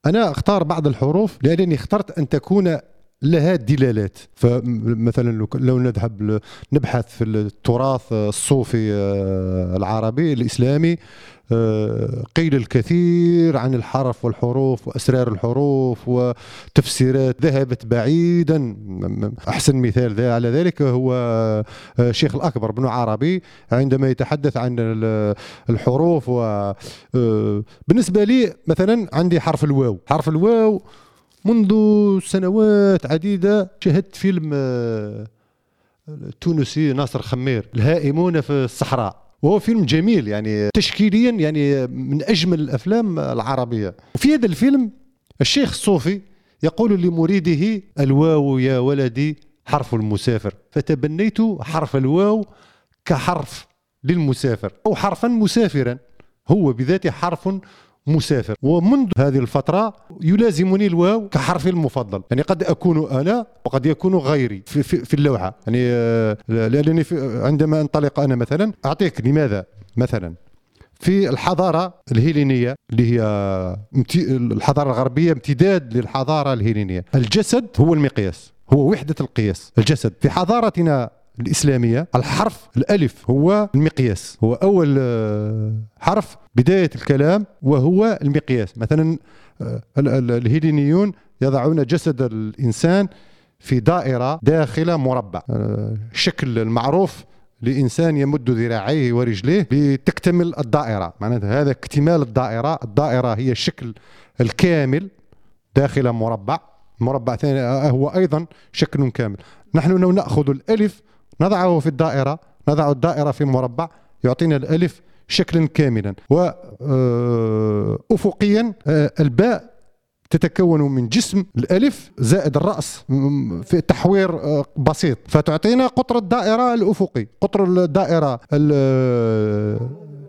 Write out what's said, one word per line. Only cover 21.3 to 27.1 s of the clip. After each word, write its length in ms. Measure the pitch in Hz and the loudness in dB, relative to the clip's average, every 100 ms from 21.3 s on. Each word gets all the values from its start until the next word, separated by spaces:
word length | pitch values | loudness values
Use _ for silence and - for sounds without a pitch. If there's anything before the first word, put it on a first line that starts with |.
| 113 113 107 107 - - - | -2 0 -2 -4 -12 -6 0
الشيخ 360 | 120 110 147 | 0 2 -2
الأكبر 360 | 117 160 120 107 | 0 -4 -2 -6
بن 140 | 110 | -4
عربي 580 | 131 120 113 107 151 185 - - - | -4 -2 -2 -2 -2 -4 -8 -20 -2
عندما 380 | 120 135 131 135 | 0 2 2 0
يتحدث 480 | 123 - 151 139 127 | 0 -2 -2 -2 -2
عن 180 | 123 120 | -4 -2
ال-، 560 | 113 110 110 110 104 101 - - - | -2 -2 -2 0 -2 -4 -10 -10 -4
الحروف. 600 | 113 - 131 170 165 123 | 0 0 2 2 0 0
و، 120 | 123 113 104 101 95 - - _ | -2 -2 -2 -4 -8 -14 -20 _